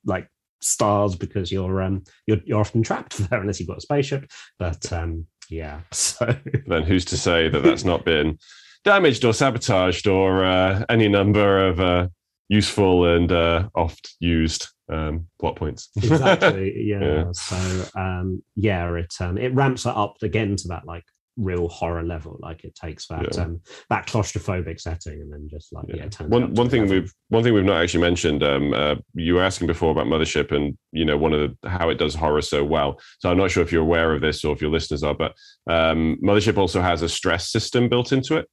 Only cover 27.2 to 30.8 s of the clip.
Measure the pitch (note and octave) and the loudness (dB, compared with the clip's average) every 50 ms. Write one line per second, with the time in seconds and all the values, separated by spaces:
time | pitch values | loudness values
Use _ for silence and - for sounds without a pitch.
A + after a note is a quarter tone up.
27.2 | _ _ G#2+ A2+ A2+ B2 A2+ G2+ F#2 G2+ F#2+ E2 F2 E2+ - E2 F2 F2 F2+ E2+ | _ _ 0 2 4 4 4 4 4 4 2 2 2 2 2 2 2 2 2 2
28.2 | - D#2+ D2 D2 D2+ C#2+ C#2 C#2 C#2+ C#2+ - C2+ D2 D2 C#2+ B1+ - _ _ E2+ | 2 0 2 2 2 2 2 2 0 0 0 2 2 0 0 -2 -6 _ _ -4
29.2 | E2 E2 F2+ F2+ F2+ F#2+ F#2 - F2 D#2+ E2 - E2+ D#2+ D2+ D2+ C2 A#1+ D#2+ D#2 | 0 2 2 4 2 2 0 -2 -2 -2 -2 0 0 2 2 2 0 0 0 0
30.2 | D#2+ D#2+ - D2+ C#2 - D2 D2 D2 D2 C#2 _ | 0 0 0 -2 0 0 0 0 0 -2 -4 _